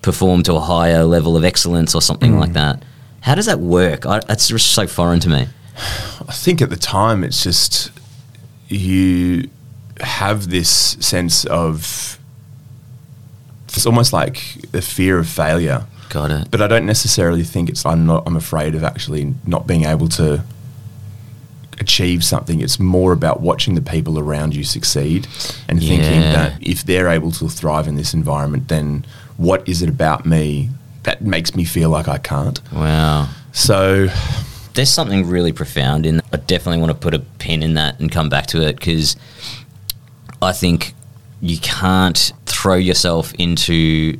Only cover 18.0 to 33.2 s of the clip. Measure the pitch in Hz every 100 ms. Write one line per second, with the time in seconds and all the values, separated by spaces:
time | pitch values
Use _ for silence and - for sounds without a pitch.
18 | 82 82 - 82 80 80 78 78 78 -
19 | - 76 71 65 - 82 - 85 78 78
20 | 82 - 80 73 - - - - - -
21 | - - - - - - - - 92 -
22 | 90 90 82 85 - 80 67 - 92 92
23 | 92 85 80 65 85 - - 85 67 82
24 | 80 78 76 73 78 71 73 - - 73
25 | 71 87 - - - - - 85 80 147
26 | 78 80 80 78 80 - - 90 - 92
27 | 90 82 80 82 80 - 82 76 76 73
28 | 76 82 73 73 71 71 65 80 73 73
29 | - - - - 85 95 - 87 87 69
30 | 78 76 80 82 76 73 113 131 - -
31 | - - 107 87 82 - 82 87 80 76
32 | 78 69 - 71 71 65 - 76 78 78
33 | 78 76